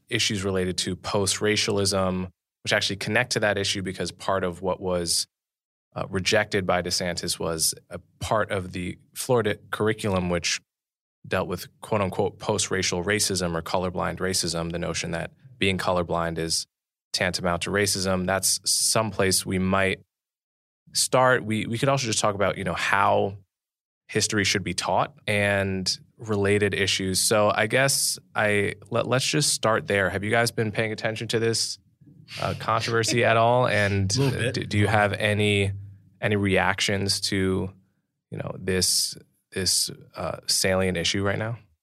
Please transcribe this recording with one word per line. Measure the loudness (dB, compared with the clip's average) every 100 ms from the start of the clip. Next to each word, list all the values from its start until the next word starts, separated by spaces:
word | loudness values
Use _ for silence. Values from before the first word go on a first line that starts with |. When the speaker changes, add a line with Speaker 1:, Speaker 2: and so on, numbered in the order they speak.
| -6
Speaker 1:
issues | -2 -2 -2 -2
related | 0 -2 -2
to | -4 -6
post-racialism, | -2 0 0 0 0 0 0 0 0 0 0 -2 -6 -12 _ _
which | -2
actually | 0 0 -4
connect | 0 0 0
to | 0
that | 0 0
issue | -2 -2
because | -6 -6 -8
part | -6 -2 0 0
of | -2
what | -4 -2
was, | -2 -2 0 -2 -4 _ _ _ _ _ _ -10
uh, | -6
rejected | -2 2 2 2 0 0
by | 0
DeSantis | 0 -4 -4 -4 -4 -4
was | -4 -2 -2 -4 _
a | -16 -16 _
part | -2 -2 0
of | -4 -6
the | -8 -8 -10 _
Florida | -8 0 2 2 -2 -6
curriculum, | -2 -2 0 0 0 0
which | 0 -2 -4 -6 _ _ _ _ _ -4
dealt | -4 -2
with | -6 -10 _
quote | -4 0
unquote | 0 0 -2 -2
post-racial | -2 -2 0 -2 -2 -2
racism | 0 0 0 -2 -2
or | -2
colorblind | -2 -2 -2 -2 -4 -2
racism, | -2 -2 -2 -4 -4
the | -4
notion | -4 -4 -4
that | -6 -8 -12 -20 -2
being | 0 2
colorblind | 0 0 0 -2 -2 -2
is | -2 -2 -4 _ _ _ _
tantamount | -2 -2 0 -2 -2
to | 0
racism. | 0 2 0 0 0 0
That's | 0 0 0
someplace | 0 0 2 0 0 0 2 2 0
we | 0
might | 2 2 0 -2 -8 _ _ _ _ _ _ _ _
start. | -2 2 6 6 4
We, | 2 -2 -2
we | 0
could | 0
also | 0 0
just | 0
talk | 0
about, | 2 0 0
you |
know, | -4
how | -4 0 4 4 4 0 -4 -16 _ _ _ _ _ -6
history | -2 0 2 2
should | 0
be | -2
taught | -4 0 0 0 -4 -2
and | 0 2 2 0 -2 -2 -6 -10 -14
related | -4 0 2 4 2
issues. | 2 0 0 0 0
So | 2 4 4
I | 2 2
guess | 2 2 2 -2 -4 -6
I, | -2 0 2 0 -4 -4
let, | -4 0
let's | 0 0
just | 0 0
start | 2 2 2 2
there. | 2 2
Have | 0
you | 0
guys | 2 2
been | 0 -2
paying | -2 -4
attention | -4 -6 -4 -2
to | 0
this, | 0 0 -4 -6 _ _ -20 -20 -16 -6
uh, | -4 -2
controversy | -2 -2 0 0 2 2 4
at | 6
all? | 6 4 4
And, | 2 2 2 0 2
Speaker 2:
<laughs> |
Little | 0 0
bit. | -2
Speaker 1:
uh, |
do, | -4
do | -2 2
you | 4
have | 4 2
any, | 2 0 2 2 2 0 -2 -10 -18 _ _
any | 0 2
reactions | 2 2 2 0 0 0 0 -2
to, | -2 0 0 0 -4 -10 _ _ _ _ _
you | -10
know, | -8 -6
this, | -2 0 2 0 -2 -6 -18 _ _
this, | -4 0 0 -2 -6 -16 -8
uh, | -6 -6 -2
salient | 0 2 2 2 0
issue | 0 0
right | 0 -2
now? | -4 -6 -12 _